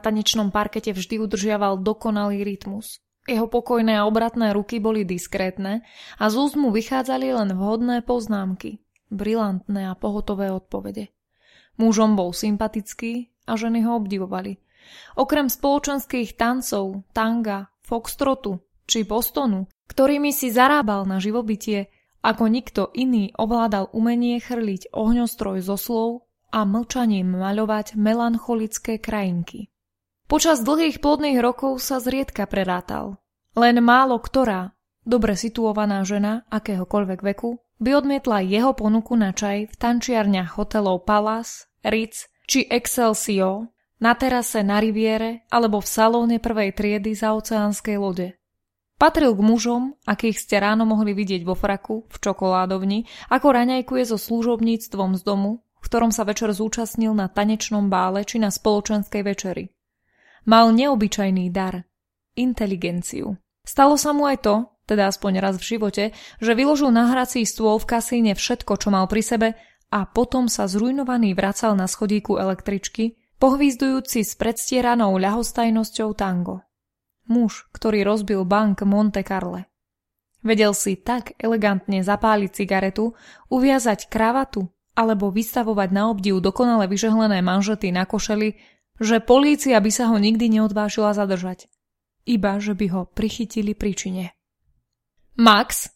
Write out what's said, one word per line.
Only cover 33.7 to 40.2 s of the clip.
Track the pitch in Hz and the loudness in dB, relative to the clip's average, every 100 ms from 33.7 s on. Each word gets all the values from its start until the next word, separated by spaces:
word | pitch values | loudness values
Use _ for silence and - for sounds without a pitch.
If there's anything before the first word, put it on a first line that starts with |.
| 240 | 6
málo | 233 247 262 233 | 6 6 4 0
ktorá, | - 269 240 190 185 - _ _ - | 0 0 0 -2 -8 -14 _ _ 0
dobre | 240 220 190 | 2 2 0
situovaná | 226 226 220 208 208 196 | -4 -2 -2 0 0 0
žena | 190 202 208 226 - | -2 0 -2 -2 -6
akéhokoľvek | 214 220 196 180 208 196 185 202 | -6 -4 -4 -2 -2 -2 -4 -4
veku | 202 233 233 _ _ | -4 -6 -8 _ _
by | 226 285 | 2 2
odmietla | 277 277 262 208 | 2 0 0 0
jeho | 185 202 254 262 | 2 2 2 2
ponuku | 214 226 220 240 | 2 0 2 0
na | 196 | 0
čaj | 185 208 202 214 | 0 -4 -4 -6
v | - | -4
tančiarniach | 240 240 240 233 | -2 0 0 0